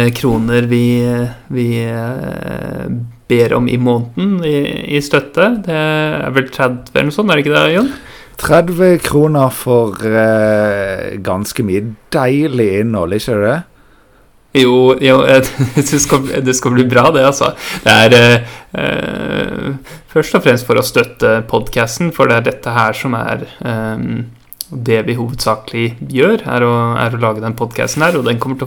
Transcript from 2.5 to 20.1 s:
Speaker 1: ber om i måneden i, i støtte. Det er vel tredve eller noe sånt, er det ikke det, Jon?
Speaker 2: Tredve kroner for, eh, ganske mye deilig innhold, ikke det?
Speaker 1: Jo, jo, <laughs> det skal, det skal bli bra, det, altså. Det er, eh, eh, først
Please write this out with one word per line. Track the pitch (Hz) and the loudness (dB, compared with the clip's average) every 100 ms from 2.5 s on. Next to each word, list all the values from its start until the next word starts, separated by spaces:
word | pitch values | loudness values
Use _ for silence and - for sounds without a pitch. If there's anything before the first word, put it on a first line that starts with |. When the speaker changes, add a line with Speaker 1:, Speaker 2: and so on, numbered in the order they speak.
| - - - - 120 120 - - | -8 -8 -8 -8 -8 -8 -12 -2
Speaker 1:
ber | 120 117 - | 2 2 2
om | 123 | 0
i | 123 | 0
måneden | 123 120 117 175 196 185 | 2 0 -2 -4 -2 -2
i, | 160 147 143 - - 147 | 0 -2 -2 -6 -4 -4
i | |
støtte. | 143 151 - - 202 233 180 | 0 -2 -2 0 0 0 -2
Det | 160 | -2
er | 156 156 151 151 143 | -2 0 -2 -4 -2
vel | 131 131 | -2 -4
tredve | - 131 123 - | -2 -2 -2 -4
eller | 135 143 | -2 -2
noe | 147 | 0
sånt, | 214 | 0
er | 151 | 0
det | |
ikke | 147 151 | 2 2
det, | 151 175 | 2 2
Jon? | 277 - - - - - | 0 -4 -16 -20 -20 -8
Speaker 2:
Tredve | - 151 175 170 185 175 | 2 2 2 2 4 4
kroner | - 147 156 151 131 | 2 2 2 2 0
for, | - 127 120 113 95 | 0 0 2 2 -2
eh, | 110 110 110 110 107 107 104 101 98 92 98 101 | -2 2 2 2 2 2 0 0 -4 -6 -8 -8
ganske | 98 92 104 - 107 | -4 -4 -4 -4 -2
mye | 95 113 110 - | -2 -4 -12 -6
deilig | 156 127 143 156 127 107 98 | -2 0 0 0 0 0 0
innhold, | 113 107 85 | 0 -2 -2
ikke | 104 - 107 | -4 -2 0
det? | 101 151 - _ _ _ _ _ _ _ _ 139 | 0 -2 -6 _ _ _ _ _ _ _ _ 2
Speaker 1:
Jo, | 123 127 127 131 | 4 6 4 4
jo, | 135 131 135 135 131 | 4 4 6 4 4
<laughs> | - 123 - | -2 -2 0
det | 139 147 | 0 0
skal, | - 143 135 139 | 2 0 0 -2
det | 127 127 | -2 0
skal | 131 | 0
bli | 123 127 | 2 2
bra, | 120 135 | 4 4
det, | 147 135 | 4 2
altså. | 139 - - - - | 2 -2 -4 -10 -4
Det | 110 | 2
er, | 110 113 120 | 6 8 8
eh, | 120 117 120 - - - | 8 4 2 -14 -14 -6
eh, | - - - - - - - - - 139 - - | -4 -4 -6 -6 -6 -4 -4 -6 -8 -10 -12 -20
først | - | -4